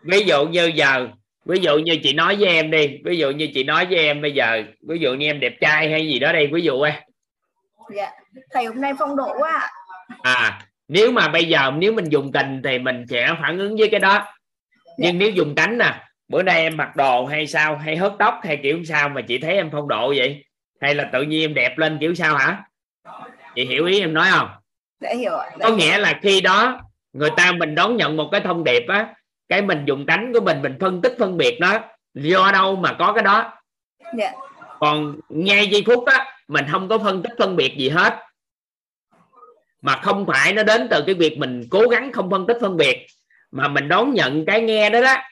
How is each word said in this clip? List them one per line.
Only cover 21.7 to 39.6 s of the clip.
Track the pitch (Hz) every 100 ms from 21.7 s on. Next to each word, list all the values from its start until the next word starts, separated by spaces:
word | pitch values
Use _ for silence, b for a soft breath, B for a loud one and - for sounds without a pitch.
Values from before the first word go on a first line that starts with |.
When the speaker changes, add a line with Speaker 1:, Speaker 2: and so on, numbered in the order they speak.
| -
Speaker 1:
lên | 156 156
kiểu | 151 175
sao | 156 147
hả? | 139 202 - _ _ _ - - - - - 123
Chị | 127
hiểu | 131 170
ý | 196
em | 180
nói | 156 180
không? | 170 110 - _ _ _ _
Speaker 2:
Dạ | - 240
hiểu | 220 311
ạ. | -
Dạ | -
Speaker 1:
Có | 226
Speaker 2:
hiểu. | 220
Speaker 1:
nghĩa | 156 196
là | 190 151
khi | 202 196
đó | 185 196 240 254 - _ _
người | 135 151 156
ta | 180
mình | 175 151 151
đón | 196 233
nhận | 147 156
một | 151
cái | 202
thông | 202 170
điệp | 156 120 160
á, | 196 226 - _ _ _
cái | 185
mình | 202 160 143
dùng | 139 143
tánh | 165 240
của | 233
mình, | 190 151
mình | 139 135
phân | 190 180
tích | 247 247
phân | 202 175
biệt | 131 117
nó, | 175 214 220 _ _
do | 139 147 185 190
đâu | 196 190 190
mà | 165 -
có | 180
cái | 214
đó. | 202 208 220 - _ _ _ _ - 247
Speaker 2:
Dạ. | 208 - - - - -
Speaker 1:
Còn | 151 151 147 143 -
ngay | 147 190 202 208
giây | 208 202
phút | 240 240
á, | 269 - - _
mình | 147 139
không | 185 185
có | 190
phân | 202 190
tích | 170 -
phân | 190 175
biệt | 160 139
gì | 131
hết. | 160 208 - - _ _ _ _ _ _ _ _ _ _ _ - _